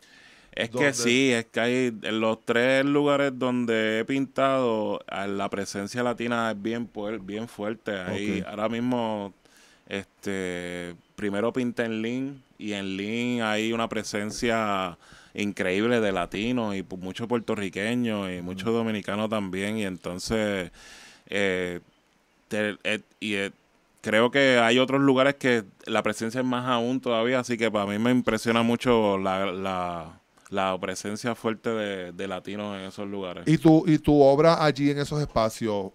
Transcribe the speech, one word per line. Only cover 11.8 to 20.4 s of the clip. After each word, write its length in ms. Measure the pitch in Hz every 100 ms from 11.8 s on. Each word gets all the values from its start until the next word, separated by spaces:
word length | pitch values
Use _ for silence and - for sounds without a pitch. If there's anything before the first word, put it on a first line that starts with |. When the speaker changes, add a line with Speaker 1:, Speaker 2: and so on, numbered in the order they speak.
| 117
Speaker 1:
en 160 | 110
Lynn, 420 | 113 127 135 139 - -
y 160 | 104
en 240 | 101 98 95
Lynn 440 | 104 117 123 120
hay 320 | 110 107 110
una 140 | 113 113
presencia 1120 | 110 104 104 107 104 120 113 107 98 92 82 - - - -
increíble 640 | 101 92 92 95 113 120
de 120 | 104
latinos 640 | 92 85 95 117 127 107 98
y 80 |
pu-, 140 | 85 92
mucho 300 | 92 92 113
puertorriqueño 1040 | 120 107 104 95 92 107 123 117 104 95
y 100 | 90
mucho 260 | 90 95 113
Speaker 2:
Ujú. 100 | 117
Speaker 1:
dominicano 520 | 113 107 92 104 107
también, 480 | 107 95 92 101 110
y 80 | 98
entonces, 840 | 90 87 90 - 110